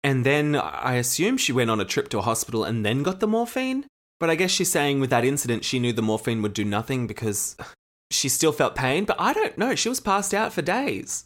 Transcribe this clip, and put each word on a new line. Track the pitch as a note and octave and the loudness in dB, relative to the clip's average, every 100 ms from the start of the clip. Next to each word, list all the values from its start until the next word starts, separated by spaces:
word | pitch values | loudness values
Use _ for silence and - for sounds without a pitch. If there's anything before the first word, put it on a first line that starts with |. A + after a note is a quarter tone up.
And | C#3+ C3+ B2 | 0 2 2
then | D3 D3+ | 2 2
I | D3 D#2 - B2+ B2 | 0 -2 -4 -2 0
assume | A#2+ - F#3 C4 | 0 0 0 2
she | - | 0
went | B2+ A#2 | 2 2
on | A2 | 2
a | F#2+ | 0
trip | - - | -2 -2
to | A2 | -2
a | |
hospital | G#2 A2+ - A2+ | 0 -2 -2 -2
and | F#2+ A2+ | -2 0
then | G#2 B2+ | 0 0
got | D#3 F#3+ | -2 0
the | G#3+ | 0
morphine? | A3+ A#3 C4 C4 C4 C#4+ _ _ _ | 0 0 -2 -2 -4 -6 _ _ _
But | E3 | 0
I | |
guess | E3 F#3 | 2 2
she's | - F3 | 2 2
saying | E3 C#3+ C#3 | 2 2 2
with | C3 | 2
that | B2 | 2
incident, | B2+ C#3 A#2+ A2+ | 2 0 -2 -2
she | - C3 | -2 0
knew | A#2+ | 0
the | A2+ | 0
morphine | A2 G#2+ - A2+ | 0 0 0 -2
would | G#2 | -2
do | G2+ G#2 | -2 0
nothing | G2+ G#2 C3 A#2 | 0 -2 -4 -4
because | G#2 A2+ G2 - - - - _ _ _ | -4 -4 -2 -6 -8 -18 -20 _ _ _
she | - C#3 | -2 0
still | - D#3+ | 2 2
felt | D3 C3+ - | 4 0 2
pain. | C3 D3 G#3 | 0 0 0
But | - | 0
I | G3 | 0
don't | F#4+ A4 - | 0 -2 0
know. | A#3 | -2
She | - A3+ | 0 -2
was | C4 | -2
passed | - G3 G3+ | 0 0 0
out | G3+ A3+ | 0 0
for | - | -2
days. | D#3 G#3+ C#4 - - - | -2 0 -2 -4 -6 -10